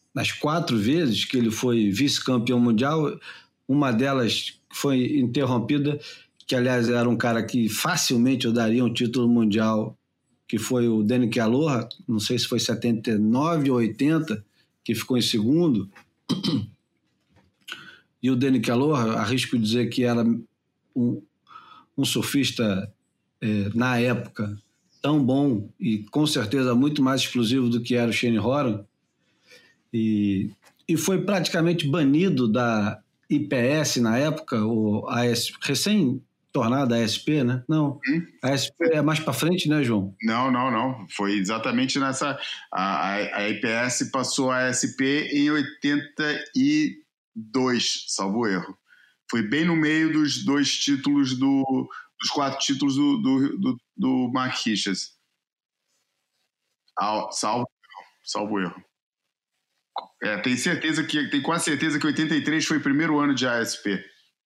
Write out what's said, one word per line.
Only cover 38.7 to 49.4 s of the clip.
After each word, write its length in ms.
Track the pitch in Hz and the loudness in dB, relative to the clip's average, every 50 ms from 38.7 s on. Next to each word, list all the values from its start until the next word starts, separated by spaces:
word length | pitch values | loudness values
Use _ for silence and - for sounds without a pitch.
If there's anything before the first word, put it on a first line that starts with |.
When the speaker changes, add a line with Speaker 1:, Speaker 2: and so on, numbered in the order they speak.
| - - | -4 -2
Speaker 1:
P 80 | 170 165 160 | 0 2 2
é 60 | 151 | 2
mais 200 | 143 151 156 156 | 2 2 0 0
pra 100 | - - | -2 -4
frente, 380 | 131 - - 160 185 180 - 160 | -2 0 0 0 0 0 0 0
né, 120 | 151 151 | 2 2
João? 320 | 139 117 117 104 95 95 98 - | 2 2 0 0 -2 -4 -6 -6
Speaker 2:
Não, 300 | 110 113 113 120 127 135 | -4 -2 0 0 0 0
não, 180 | 127 123 127 131 | 0 0 0 0
não. 360 | 120 110 117 131 127 117 98 - - | 0 0 -2 -2 -4 -6 -10 -12 -6
Foi 220 | - 101 98 101 107 | -4 -2 0 0 0
exatamente 600 | 95 90 110 113 113 131 120 123 131 131 - 143 | 0 0 -2 -2 -2 -2 0 0 0 0 0 0
nessa, 380 | 139 135 131 - 156 143 135 135 - - - - - - | 0 -2 -2 -2 -4 -4 -4 -6 -8 -10 -12 -12 -12 -8
a, 140 | - - 92 | -6 -4 -2
a, 300 | 98 98 71 80 95 98 104 101 98 - 104 | -2 -2 -2 -2 -2 -2 -2 -4 -4 -4 -4
a 120 | 101 104 | -4 -4
I 120 | 113 - | -4 -2
P 60 | - 120 | -2 -2
S 420 | 113 117 120 127 127 - 135 117 | -2 -2 -2 -2 -2 -4 -4 -4
passou 400 | - 131 123 123 - - 135 127 | -2 -4 -4 -2 -2 -2 0 0
a 60 | 127 127 | 0 0
A 60 | 127 | 0
S 340 | 127 123 - - 123 - - | 0 -2 -2 -4 -4 -2 -2
P 320 | 139 135 143 151 151 - | 0 0 0 0 -2 -2
em 180 | 143 147 143 147 | 0 2 2 2
oitenta 920 | 151 151 139 127 - - - 143 147 147 143 - - - 156 147 147 - - - - | 2 0 -2 -4 -6 -4 -2 0 0 0 -2 -4 -6 -4 -4 -2 -4 -4 -8 -4 0
e 460 | 131 131 143 151 151 156 135 - - - _ _ _ _ _ _ 113 | 2 2 4 4 2 2 0 -2 -8 -16 _ _ _ _ _ _ -14
dois, 640 | 110 110 - 131 127 131 123 113 - - - - - - | -14 -4 -2 0 2 2 2 0 0 -2 -4 -6 -6 -8
salvo 380 | - - 98 98 98 117 120 107 | -6 -4 -2 -2 0 0 0 0
erro. 300 | 95 90 87 - - - _ _ - - _ _ _ _ _ - | 0 -2 -4 -6 -12 -20 _ _ -20 -20 _ _ _ _ _ -4
Foi 100 | - 117 | -2 -2